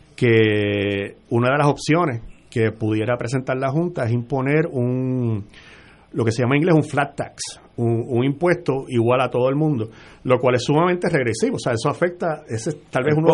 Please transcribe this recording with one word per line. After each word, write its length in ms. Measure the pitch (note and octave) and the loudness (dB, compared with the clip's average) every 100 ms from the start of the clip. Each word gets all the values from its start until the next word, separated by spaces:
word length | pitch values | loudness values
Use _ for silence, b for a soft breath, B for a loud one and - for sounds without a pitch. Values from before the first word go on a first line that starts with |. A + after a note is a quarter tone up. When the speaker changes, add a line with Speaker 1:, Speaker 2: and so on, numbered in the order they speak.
| _ - | _ 0
Speaker 1:
que 1000 | B2 A2+ A2 G#2 G#2 G#2 G2+ G2+ G2+ - - | 4 6 4 2 0 0 0 -2 -4 -10 -4
una 220 | A#2+ B2 | 0 2
de 60 | C#3+ | 2
las 80 | D3 | 2
opciones 540 | C#3 - D#3 E3+ A2+ - - - | 0 0 0 0 -4 -10 -18 -8
que 220 | - A2+ | -2 -2
pudiera 460 | - G#2+ G#2+ A2 A#2+ | 0 -2 0 0 -2
presentar 380 | A#2 C3 B2+ C3 | -2 -4 -2 -4
la 120 | C3+ | -2
Junta 360 | C#3+ F3 E3+ A#2 | -2 -2 -2 -2
es 60 | |
imponer 520 | A#2+ A#2 C3+ C3 D3+ D#3+ | -2 -2 -2 0 2 0
un, 760 | C#3 B2 B2+ C3 B2+ A#2 G#2+ G#2 B B B B B B | -2 -2 -2 -2 -2 -2 -4 -8 B B B B B B
lo 120 | - A2+ | -2 -2
que 60 | |
se 100 | - | 0
llama 140 | A#2+ C#3+ | 0 2
en 60 | |
inglés 120 | F3 D#3 | 4 2
un 80 | |
flat 320 | - C3+ C#3+ - | 2 -2 -4 -6
tax, 440 | - - - - - - | -12 -10 -14 -14 -14 -4
un, 260 | A#2 A#2 C3 | -2 -2 -2
un 160 | A#2+ | 0
impuesto 600 | C3+ C#3 F3 F3 D#3+ C3+ C3 | 0 0 0 0 0 -4 -2
igual 340 | B2 A2+ B2+ | 0 2 2
a 80 | B2+ | 2
todo 180 | B2 B2+ | 0 2
el 60 | C#3 | 2
mundo, 340 | D#3 C3 A2 B B B | 0 0 -4 B B B
lo 160 | C3+ B2+ | 0 2
cual 160 | B2 B2 | 4 2
es 80 | |
sumamente 460 | - D3+ F3 F3 F3+ | 2 2 2 2 0
regresivo. 480 | D3+ A#2+ - A#3+ G3 | 0 0 0 -2 -2
O 20 | |
sea, 140 | - | -2
eso 140 | A#2 D#3 | -2 -2
afecta, 540 | B2+ F3+ F3+ F3 D3+ - | -2 -2 -2 -4 -6 -8
ese 240 | A2+ E3+ | -8 -6
es 60 | - - | -8 -6
tal 140 | C3 | -2
vez 100 | B2+ D3+ | 0 2
Speaker 2:
El 40 | |
Speaker 1:
uno 40 | E3 | 4